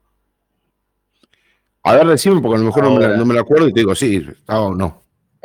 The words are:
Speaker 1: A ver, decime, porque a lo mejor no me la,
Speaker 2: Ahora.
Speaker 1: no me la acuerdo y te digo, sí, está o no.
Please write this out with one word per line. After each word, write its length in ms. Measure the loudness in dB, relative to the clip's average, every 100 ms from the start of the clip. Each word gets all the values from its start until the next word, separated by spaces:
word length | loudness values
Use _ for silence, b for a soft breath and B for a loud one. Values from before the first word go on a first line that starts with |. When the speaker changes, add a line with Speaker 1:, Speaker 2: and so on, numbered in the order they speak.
| _ _ _ _ _ _ _ _ _ _ _ _ _ _ _ _ _ _
Speaker 1:
A 120 | 0 2
ver, 100 | 4
decime, 340 | 2 2 0
porque 160 | 0 -2
a 20 |
lo 60 | 0
mejor 180 | 0
no 80 | 0 2
me 40 |
la, 60 | 0
Speaker 2:
Ahora. 100 | 0
Speaker 1:
no 80 | 0
me 80 |
la 80 | 0
acuerdo 260 | 0 2 2
y 40 |
te 60 | 0
digo, 160 | -2 -2
sí, 300 | -2 -2 -6
está 300 | -16 -6 -4
o 140 | -4 -4
no. 260 | -6 -8 _ _ _ _